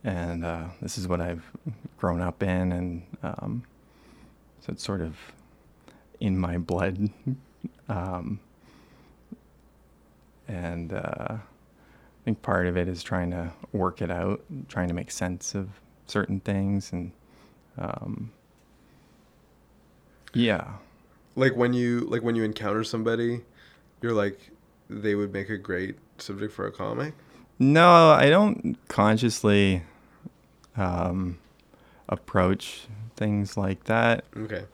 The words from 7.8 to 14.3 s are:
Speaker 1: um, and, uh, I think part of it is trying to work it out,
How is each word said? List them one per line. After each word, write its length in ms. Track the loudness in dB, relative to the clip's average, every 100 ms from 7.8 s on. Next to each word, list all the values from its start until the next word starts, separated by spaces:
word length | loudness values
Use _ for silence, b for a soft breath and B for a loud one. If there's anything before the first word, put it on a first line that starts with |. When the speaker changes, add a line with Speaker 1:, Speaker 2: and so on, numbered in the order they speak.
| -8
Speaker 1:
um, 520 | -6 -4 -6 -6 -10 _ _ b b b b b b _ -20 _ _ _ _ _ _ _ _ _ _ -12
and, 460 | -8 -6 -6 -6
uh, 440 | -6 -6 -8 -8 -8
I 840 | -12 -20 _ _ -20 -20 -20 _
think 180 | -6 -4
part 240 | 0 2 2
of 100 | 0
it 120 | -2
is 140 | -4
trying 280 | -4 -2 -2
to 220 | -4 -8 -10 -8
work 300 | -2 -2 0
it 80 | -6
out, 320 | -2 -2